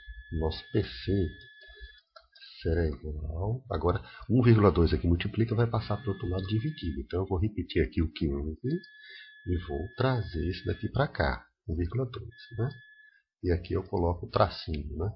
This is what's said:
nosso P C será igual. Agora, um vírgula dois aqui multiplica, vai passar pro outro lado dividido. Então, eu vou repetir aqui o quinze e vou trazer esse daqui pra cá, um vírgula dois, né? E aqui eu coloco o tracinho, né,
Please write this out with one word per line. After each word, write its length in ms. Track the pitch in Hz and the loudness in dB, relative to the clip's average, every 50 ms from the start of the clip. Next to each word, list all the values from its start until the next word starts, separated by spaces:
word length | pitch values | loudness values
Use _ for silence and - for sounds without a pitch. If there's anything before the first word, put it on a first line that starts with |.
| - - - - - - 85 80 | -16 -16 -16 -16 -10 -6 -4 -2
nosso 240 | 80 78 78 - - - | -2 -2 -2 -6 -8 -2
P 120 | - 113 95 | -2 -2 -2
C 440 | - - - - - 95 101 90 80 - - - - - - - - - - - - - _ _ _ _ - - _ _ - - - - - | -2 -6 -8 -4 0 0 0 0 -2 -4 -10 -18 -20 -20 -20 -20 -20 -18 -18 -18 -18 -18 _ _ _ _ -20 -20 _ _ -20 -20 -20 -18 -6
será 260 | - 87 80 87 82 | -2 0 2 2 2
igual. 760 | 78 71 67 80 76 76 76 76 78 78 82 95 107 120 131 - - | 0 -2 -4 -8 -8 -8 -6 -6 -6 -6 -4 -2 -2 -4 -4 -4 -6
Agora, 320 | 95 80 78 87 90 - - - - - - | -4 0 2 2 0 0 -4 -10 -16 -14 -2
um 140 | - 107 127 | 2 4 6
vírgula 300 | 113 120 113 110 104 98 | 8 8 8 8 8 8
dois 200 | 78 85 82 80 | 8 6 6 4
aqui 160 | - - - | 4 2 4
multiplica, 460 | 87 85 85 - 104 - 107 113 113 110 | 4 4 2 2 0 0 0 0 2 2
vai 140 | 110 120 | 2 2
passar 300 | 117 - 110 - - 104 | 2 0 -2 -2 -2 -4
pro 160 | 98 - 101 95 | -4 -4 -6 -6
outro 140 | - - | -4 -4
lado 200 | 90 92 95 92 | -4 -2 -2 -2
dividido. 520 | 95 107 110 113 156 151 - - 85 69 71 | -2 -2 -2 -2 -2 -4 -4 -6 -6 -6 -6
Então, 220 | - - - 90 | -6 -4 -4 -4
eu 60 | 95 | -2
vou 120 | - 95 85 | 0 0 0
repetir 440 | 92 110 - 90 87 - - 87 73 | 0 0 0 -4 -6 -2 0 0 0
aqui 180 | - - 85 | 2 2 0
o 100 | 80 78 | 0 0
quinze 720 | - - 85 73 69 69 76 78 76 - - 131 160 185 - - - - - - - - - - - - - | 0 -2 0 0 0 -2 -4 -4 -6 -4 -4 -2 -2 -2 -4 -10 -18 -20 -20 -20 -20 -20 -20 -20 -20 -10 -4
e 100 | 98 90 87 - | -2 -2 -2 -2
vou 200 | - 71 71 85 - - | -4 -6 -6 -6 -6 -2
trazer 520 | - 120 131 131 117 104 - - 80 80 | 0 2 2 2 0 -2 -2 -2 -2 -2
esse 180 | 87 90 - - | -2 -2 -2 -2
daqui 240 | 92 85 - - 101 | -4 -2 -2 -4 -2
pra 180 | - 117 143 | 0 0 0
cá, 380 | - - - 80 67 65 - - _ _ _ _ - | 0 0 0 0 0 -2 -4 -8 _ _ _ _ -4
um 60 | 80 | -2
vírgula 320 | 82 87 85 - 123 131 | -2 -2 -2 -2 -2 -4
dois, 260 | 120 - - - - - - - - 117 | -4 -6 -10 -12 -12 -16 -18 -18 -10 -4
né? 120 | 110 113 - - - - - - - - - _ _ _ _ _ _ - | -2 -2 -2 -4 -8 -16 -20 -20 -20 -20 -20 _ _ _ _ _ _ 0
E 80 | 87 | 0
aqui 220 | 87 85 - - 90 | 0 0 0 -2 -2
eu 100 | 95 92 | -4 -2
coloco 420 | - - 95 87 85 85 - - | -2 0 2 2 2 0 -2 -4
o 40 | - | -2
tracinho, 640 | - - 107 95 - - - - 80 73 73 76 - | 2 2 2 2 0 -4 -6 -6 -4 -4 -4 -6 -6
né, 160 | 78 87 104 - | -4 -4 -4 -4